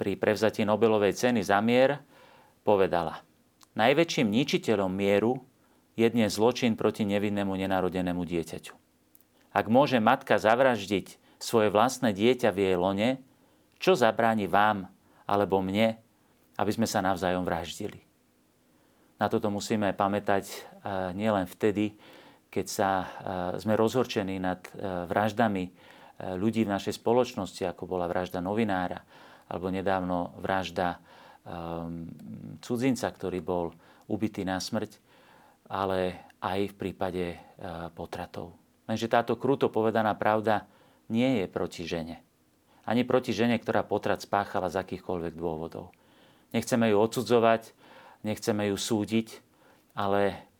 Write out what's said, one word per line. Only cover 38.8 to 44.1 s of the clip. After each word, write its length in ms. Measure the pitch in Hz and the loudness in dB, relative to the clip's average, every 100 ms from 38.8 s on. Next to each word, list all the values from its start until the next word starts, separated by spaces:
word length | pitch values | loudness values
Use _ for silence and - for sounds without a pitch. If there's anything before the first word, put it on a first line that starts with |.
| - | -6
Lenže 240 | 110 113 | -4 0
táto 240 | 120 117 113 | 2 2 0
kruto 320 | 123 135 120 | 0 2 2
povedaná 460 | 110 110 113 110 104 | 2 2 2 0 0
pravda 480 | 107 110 107 104 - _ _ _ - | 0 2 2 0 -4 _ _ _ -4
nie 300 | 113 131 120 | 0 2 0
je 40 | 90 | -2
proti 320 | 92 85 - | -4 -6 -6
žene. 380 | 82 85 80 82 _ _ _ _ _ _ - | -6 -6 -8 -14 _ _ _ _ _ _ -2
Ani 160 | 117 | -2
proti 320 | 123 127 123 | 2 2 2
žene, 240 | 101 120 110 | 0 2 2
ktorá 240 | - 104 | 0 -2
potrat 400 | - 101 104 | 0 -2 0